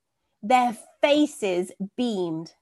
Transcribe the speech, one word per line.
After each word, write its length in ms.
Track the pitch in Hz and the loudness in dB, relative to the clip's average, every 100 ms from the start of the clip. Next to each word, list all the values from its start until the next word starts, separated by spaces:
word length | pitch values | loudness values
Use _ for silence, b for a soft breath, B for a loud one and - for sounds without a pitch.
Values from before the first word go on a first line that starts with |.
| _ _ _ _ | _ _ _ _
Their 380 | 208 254 247 220 - _ | 2 2 2 -2 -14 _
faces 720 | 294 294 294 - 202 180 185 - 196 - | 2 4 2 0 -2 -2 -4 -6 -10 -6
beamed. 560 | 247 202 175 160 165 _ | -4 -2 -4 -6 -10 _